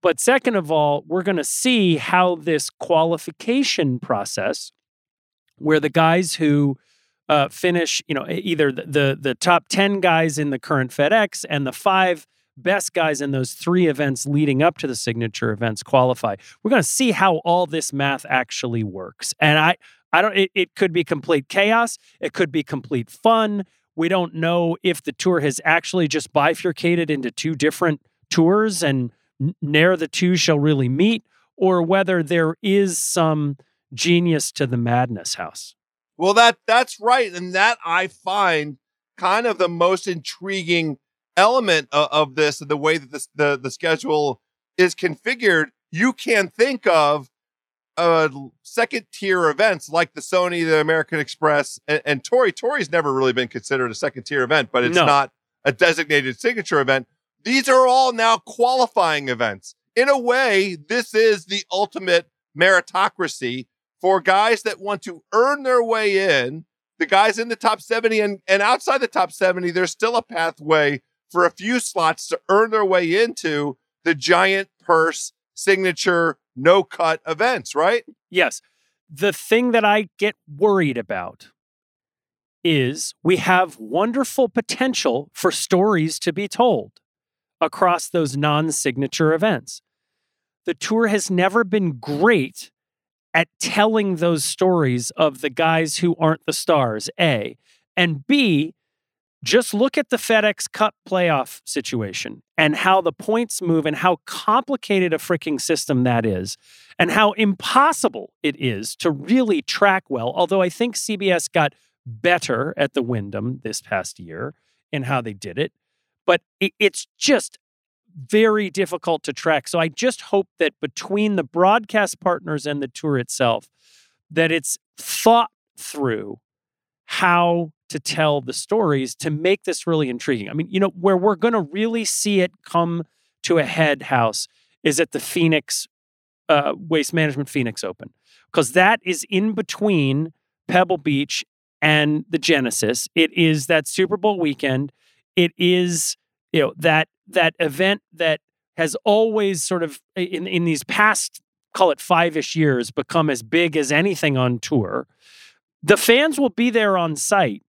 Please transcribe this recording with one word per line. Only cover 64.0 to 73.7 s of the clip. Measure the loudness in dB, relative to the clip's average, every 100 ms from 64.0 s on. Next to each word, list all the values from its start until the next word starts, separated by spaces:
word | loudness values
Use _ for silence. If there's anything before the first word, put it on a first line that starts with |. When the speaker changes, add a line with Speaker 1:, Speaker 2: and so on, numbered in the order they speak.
Speaker 2:
for | 2 2
guys | 4 4 4 0
that | -2 -8
want | -8 -8
to | -8 -16 _
earn | 2 2 2
their | 0 0
way | 2 0 0 2 2 2
in. | 0 -6 -16 _ _ _
The | 0
guys | 4 4 2
in | -4
the | -2
top | -2 -2
seventy | -4 -2 0 0
and, | -2 -4 0
and | 2
outside | 2 0 2 0
the | 0
top | -2 -2
seventy, | 0 0 0 -2
there's | -2 -2
still | -2 -2 -2
a |
pathway | -4 -4 -4 -4 0 2 2 0 _ _ _
for | 2 2
a |
few | 0 -4 -4
slots | -4 -2 -2 -2 -6
to | -10 _
earn | 0 2
their | 0
way | 0 0 0 0
into | 0 -2 -4 -4 -4